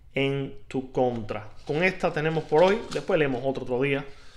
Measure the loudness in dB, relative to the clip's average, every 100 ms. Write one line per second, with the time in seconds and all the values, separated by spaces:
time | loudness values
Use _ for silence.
0 | -8 -2 0 0 -4 -8 -6 -6 -2 2
1 | 2 0 -4 -8 -8 -12 -4 2 2 2
2 | -2 0 0 -2 2 6 6 4 -2 -6
3 | 0 2 2 0 -2 -4 -2 0 0 0
4 | -4 -14 -18